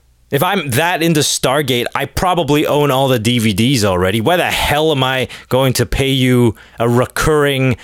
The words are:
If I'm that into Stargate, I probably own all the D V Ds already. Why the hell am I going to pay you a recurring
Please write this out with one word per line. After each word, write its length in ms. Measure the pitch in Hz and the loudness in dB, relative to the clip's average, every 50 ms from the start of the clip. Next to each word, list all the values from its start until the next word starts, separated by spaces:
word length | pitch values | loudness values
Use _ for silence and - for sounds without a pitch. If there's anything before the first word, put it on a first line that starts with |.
| _ _ _ _ _ - | _ _ _ _ _ -4
If 120 | - 139 180 | -2 -2 0
I'm 280 | 180 202 190 147 143 | 0 -2 -2 -4 -2
that 300 | 107 135 165 175 185 151 | -2 0 0 0 0 0
into 200 | 160 170 165 151 | 0 2 2 2
Stargate, 640 | 135 - - - - 135 131 151 151 120 127 120 120 - - | 0 0 -2 -2 -2 0 0 0 0 0 -2 -2 -2 -4 -4
I 100 | 131 139 | -6 -6
probably 600 | - - - 190 180 180 175 160 127 147 147 156 | -6 -4 -4 -2 0 0 0 0 0 0 0 0
own 240 | - 139 147 147 143 | 0 0 0 2 2
all 160 | 131 131 139 | 0 0 2
the 120 | 131 131 117 | 0 0 0
D 200 | 104 120 123 120 | 0 0 0 0
V 140 | 107 113 98 | 0 0 0
Ds 320 | 101 113 131 143 113 101 | 0 0 2 2 2 0
already. 340 | 101 92 90 92 92 98 117 | 0 0 0 0 0 0 0
Why 160 | 107 151 180 | 0 0 0
the 160 | 175 143 107 | 0 0 -2
hell 400 | - - - - 147 147 156 160 | -2 -2 -2 -2 0 0 0 0
am 100 | 151 135 | 0 0
I 280 | 131 131 131 131 120 - - - - | 0 -2 -2 -2 -4 -6 -8 -14 -8
going 240 | - 131 131 135 131 117 | -2 0 0 0 0 0
to 120 | - 120 | 0 -2
pay 260 | - - - 139 135 | -2 -2 -2 -2 0
you 440 | 135 131 127 127 127 123 120 113 - - - - - | 0 0 2 2 2 4 2 2 0 -4 -12 -14 -6
a 120 | - 117 120 | -4 -2 0
recurring 880 | 120 123 123 - - - - 156 156 151 143 143 139 131 131 131 113 - | 2 0 0 -2 -2 -2 0 2 2 2 2 0 0 0 0 -2 -2 -4